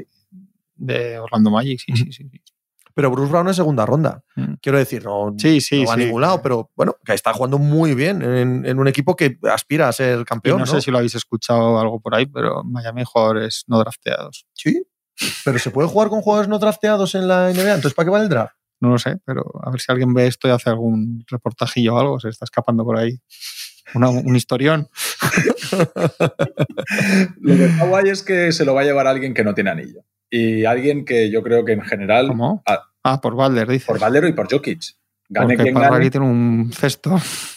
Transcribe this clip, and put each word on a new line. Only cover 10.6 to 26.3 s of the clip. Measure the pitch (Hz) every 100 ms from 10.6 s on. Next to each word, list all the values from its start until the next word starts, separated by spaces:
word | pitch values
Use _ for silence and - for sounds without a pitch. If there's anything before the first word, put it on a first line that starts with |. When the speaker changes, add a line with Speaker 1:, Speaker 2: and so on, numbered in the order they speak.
| 135
Speaker 2:
¿no? |
Speaker 1:
sé | 147
si | 135
lo | 127
habéis | 120
escuchado | 117 - 113 - 117 113 113
algo | 110 113
por | 110 110
ahí, | 139
pero | 127 110 -
Miami | 120 120 117 120
hay | 123
jugadores | 120 110 110 110 - -
no | 113
drafteados. | 110 - - - - - -
Speaker 2:
Sí, | - - 330 - _ _ - - - 143
pero | 120
¿se | 139
puede | 135 160
jugar | 190 214
con | 214
jugadores | 208 208 202
no | 214
drafteados | 214 208 214 208 185
en | 190 185
la | 180 185
N | 180
B | 196
A? | 185
Entonces, | 143
¿para | 147 170
qué |
vale | 208
el | 214
draft? | 120 107 _ _ _
Speaker 1:
No | 123
lo | 120
sé, | - -
pero | - 131 - -
a | -
ver | 127
si | -
alguien | 127 127 123
ve | 123
esto | - 131
y |
hace | 120 123
algún | 113 117 110 110 117 117
reportajillo | 123 117 - 117 123 113
o | 120
algo, | 139 131
se | 113
está | 110 117
escapando | - - 117
por | 117 113
ahí. | 117 127 _ - - - - - -
Una, | 120 127
un | 123 131 123
historión. | - 127 143 160 151 - - -
<laughs> | 123 - 147 - - 185 165 - 170 - 165